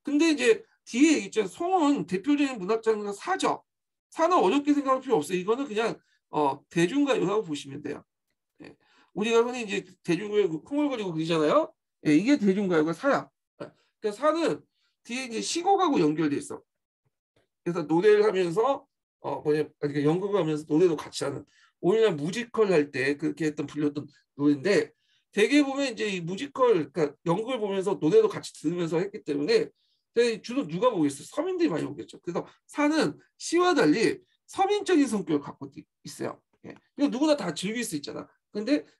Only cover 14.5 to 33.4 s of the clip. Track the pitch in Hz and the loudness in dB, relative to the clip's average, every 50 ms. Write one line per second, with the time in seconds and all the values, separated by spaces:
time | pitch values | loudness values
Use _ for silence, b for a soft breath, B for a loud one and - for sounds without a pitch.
14.5 | 151 - _ _ _ _ _ _ _ _ _ - 233 254 262 240 226 214 196 - | -2 -4 _ _ _ _ _ _ _ _ _ -10 -10 -8 -8 -6 -6 -6 -6 -4
15.5 | - 330 349 392 403 359 330 320 269 202 165 147 156 156 160 147 143 113 - - | -4 -2 2 2 2 2 2 2 2 2 2 2 2 0 -2 -2 -2 -4 -6 -10
16.5 | 110 - _ _ _ _ _ _ _ _ _ _ _ _ _ _ _ _ _ _ | -14 -16 _ _ _ _ _ _ _ _ _ _ _ _ _ _ _ _ _ _
17.5 | _ _ - 175 170 180 156 143 160 170 196 214 208 208 208 214 180 185 185 170 | _ _ -8 -6 -4 -4 -2 0 2 4 6 6 6 6 6 2 2 0 0 0
18.5 | 165 208 233 269 269 269 - _ _ _ _ _ _ _ - 135 143 - - 151 | 0 0 2 0 0 -2 -4 _ _ _ _ _ _ _ -10 -8 -8 -6 -2 0
19.5 | 151 156 147 - _ - - 147 139 147 139 151 165 185 196 196 202 196 160 156 | 0 0 0 -4 _ -8 -6 -4 -2 0 2 2 2 2 -2 -2 0 0 0 0
20.5 | 151 147 156 - 151 156 185 175 156 - - - - - 135 139 131 - - b | -2 -4 -4 0 2 4 4 4 2 0 -6 -10 -8 -8 -6 -6 -6 -8 -12 b
21.5 | b b b b b - - 170 208 220 226 208 170 143 143 175 190 240 233 - | b b b b b -4 0 2 2 4 4 2 2 0 -4 -4 -4 -6 -8 -6
22.5 | - 226 220 196 180 156 147 143 - 131 127 139 143 143 160 151 147 - 160 151 | 0 0 2 4 4 2 2 0 -2 -2 0 0 -2 -2 -4 -6 -4 -2 -4 -4
23.5 | 151 - 143 - - 147 151 147 143 147 131 b b b b _ _ 135 143 147 | -4 -4 -8 -8 -6 -4 -4 -2 -4 -6 -12 b b b b _ _ 0 2 2
24.5 | 143 135 131 196 202 151 - - _ _ _ _ _ _ _ _ - 202 214 240 | 2 2 0 2 2 2 0 -2 _ _ _ _ _ _ _ _ 0 2 2 4
25.5 | 277 294 285 269 269 277 277 254 220 190 214 208 190 180 165 160 190 190 277 285 | 4 4 4 2 0 -2 -4 -4 -4 -4 -4 -4 -4 -4 -6 -6 -8 -8 -10 -10
26.5 | - - - 240 214 170 143 139 - 180 151 143 - _ - 170 170 208 220 247 | -2 2 4 4 4 2 0 -4 -2 -2 -2 -2 -4 _ -4 -2 -2 -2 -2 -4
27.5 | 262 226 208 196 196 190 180 202 185 147 156 151 208 220 214 196 - 160 - - | -4 -4 -4 -4 -4 -4 -2 -4 -4 -2 0 4 4 4 4 4 0 -4 -12 -14
28.5 | - - - 151 175 175 170 160 170 160 190 - - - - - 143 143 147 180 | -16 -6 -6 -4 -4 -2 -4 -2 -2 -2 -4 -4 -8 -12 -8 -6 -4 -4 0 2
29.5 | 240 - 151 - _ _ _ _ _ _ _ _ - 233 240 233 220 185 - - | 2 0 0 -2 _ _ _ _ _ _ _ _ 0 0 0 0 0 -4 -8 -6
30.5 | 240 277 226 156 160 180 214 - 220 175 151 143 139 - 139 - - - 320 381 | -6 -6 -4 -4 -4 0 0 0 2 2 0 0 0 -4 -14 -12 -6 -6 -4 -4
31.5 | 370 339 339 226 170 143 139 135 131 - - - - - - 175 170 - - B | -2 0 0 0 0 -2 -6 -6 -8 -12 -14 -16 -16 -16 -12 -8 -8 -8 -8 B
32.5 | B B B _ - 302 294 294 311 311 220 156 - b b b b - | B B B _ -4 0 0 2 2 2 0 -2 -4 b b b b -14